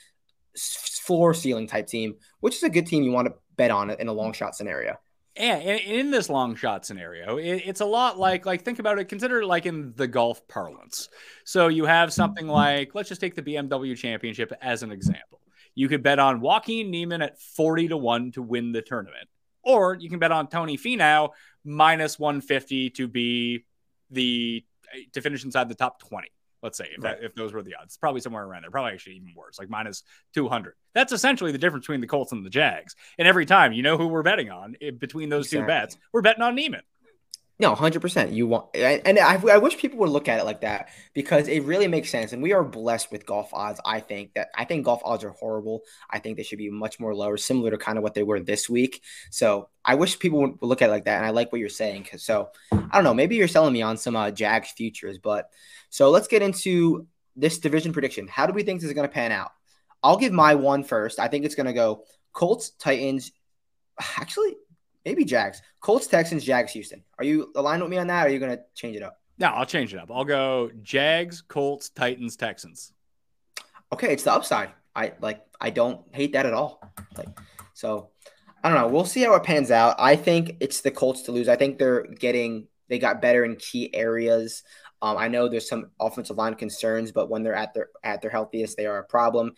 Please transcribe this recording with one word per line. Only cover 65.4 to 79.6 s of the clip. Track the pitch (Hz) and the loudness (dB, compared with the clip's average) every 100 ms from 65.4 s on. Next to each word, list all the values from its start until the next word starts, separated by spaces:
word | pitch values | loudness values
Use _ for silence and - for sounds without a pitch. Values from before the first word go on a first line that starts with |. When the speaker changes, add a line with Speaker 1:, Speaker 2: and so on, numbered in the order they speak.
| 101 - - _ | 0 -4 -20 _
Speaker 1:
Colts, | - 262 - | 2 2 4
Texans, | 170 165 160 | 2 2 -2
Jags, | 127 123 113 | 0 2 0
Houston. | 113 101 - _ - | -6 -14 -18 _ -6
Are | |
you | 135 156 - 143 | 0 0 -2 -2
aligned | 143 165 | 0 0
with | 175 | -2
me | 180 | -4
on | 175 | -2
that? | 175 | 2
Or | 151 | 2
are | |
you | 135 | 2
gonna | 131 120 - | -4 -8 -10
change | - 117 104 | -14 -12 -12
it | |
up? | 98 - _ - | -14 -18 _ -2
Speaker 2:
No, | 175 | 0
I'll | 110 | 0
change | 131 165 117 | -2 -2 -4
it | 95 | -8
up. | 85 | -10
I'll | 120 143 | -6 -2
go | 143 135 131 117 113 | 0 0 0 -2 -6
Jags, | 104 135 147 165 175 170 | -4 0 2 0 -2 -10
Colts, | - 147 139 143 - | -10 -4 -2 -4 -10
Titans, | - 123 127 120 - | -4 -4 -4 -8 -8
Texans. | 113 95 90 80 - _ _ _ _ _ _ - - - - | -8 -8 -16 -20 -20 _ _ _ _ _ _ -20 -20 -20 -12
Speaker 1:
Okay, | 131 233 | -4 0
it's | 143 | 0
the | 139 | 2
upside. | 117 - 117 98 - _ | 0 2 -2 -4 -12 _
I, | - 113 - | -6 -6 -6
like, | 110 107 _ - | -8 -8 _ -10
I | 117 | -4
don't | 113 120 120 - | 0 0 -2 -10
hate | 135 143 | -6 -2
that | 135 | 0
at | 131 | 0
all. | 113 147 - - - - - | 0 -4 -8 -20 -20 -18 -16
Like, | - - - - - | -16 -18 -20 -20 -20
so, | - 110 107 - _ - _ _ _ | -10 -6 -6 -8 _ -20 _ _ _
I | 160 | 2
don't | 156 | 4
know. | 117 | 4
We'll | 143 180 | 2 2
see | 262 | 2
how | 240 196 | 6 6
it | |
pans | - 156 | 6 2